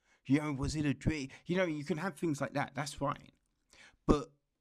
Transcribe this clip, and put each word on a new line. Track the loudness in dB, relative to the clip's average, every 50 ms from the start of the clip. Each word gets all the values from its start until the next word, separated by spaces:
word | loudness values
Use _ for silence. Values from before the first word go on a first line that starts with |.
| _ _ _ _ _
You | 2 2 4
know, | 4 0
was | -2 -2 -2 -2 0
it | 2 2
a | 2 0
dream?" | 2 0 0 0 0 -2 -6 -10 -10 -6
You | -2 0
know, | 2 2
you | 2 0 -2
can | -2 -4 -4 -2
have | -4 -6 -6
things | -2 -2 -2 0 0
like | -2 -2
that. | -2 -2 -4 -4 -4
That's | -6 -6 -6 -6
fine. | -4 -4 -4 -4 -6 -10 -16 -20 _ _ _ _ _ _ _ -20 -20 -20 -20 -20 _ _
But | 4 4 4 2 -6 _ _ _ _ _ _